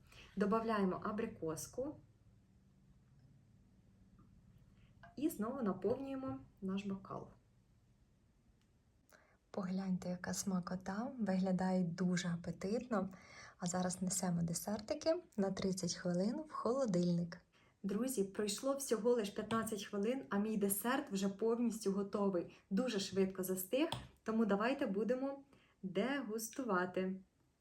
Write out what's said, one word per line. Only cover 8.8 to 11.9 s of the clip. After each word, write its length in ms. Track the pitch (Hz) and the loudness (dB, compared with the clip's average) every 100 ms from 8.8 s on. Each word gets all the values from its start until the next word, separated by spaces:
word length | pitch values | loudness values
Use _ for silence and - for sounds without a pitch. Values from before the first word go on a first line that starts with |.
| _ _ _ - - _ _ | _ _ _ -20 -20 _ _
Погляньте, 580 | - 185 190 190 180 180 | -6 -2 -2 0 0 0
яка 240 | 180 190 | -4 -4
смакота, 800 | 185 202 185 175 185 - 196 262 254 | -2 0 0 0 -4 -4 -2 -4 0
виглядає 640 | 196 185 190 185 185 185 | 2 4 4 4 4 4
дуже 440 | 175 | 2